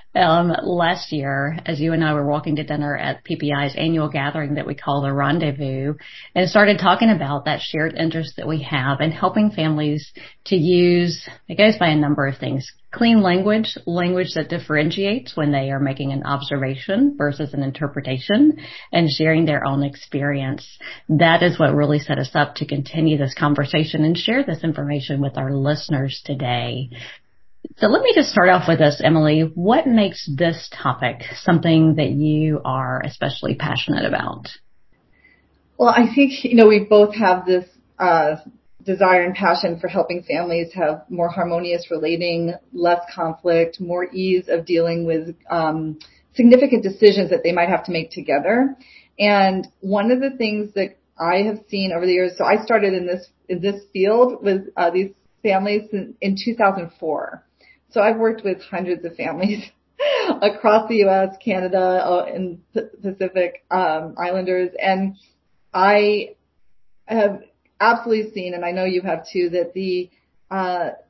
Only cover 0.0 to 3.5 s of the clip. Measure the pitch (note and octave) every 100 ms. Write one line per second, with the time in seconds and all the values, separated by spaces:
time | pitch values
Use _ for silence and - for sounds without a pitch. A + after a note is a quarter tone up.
0 | - F#3 F3 E3+ F3 - - F3 E3+ F3+
1 | - D#3 C#3 C3+ C#3+ E3 - D3 D#3+ D#3+
2 | D#3 D3+ C#3+ D3+ D#3+ D3+ D3 D3 D3 C#3+
3 | C#3+ - - D#3+ D3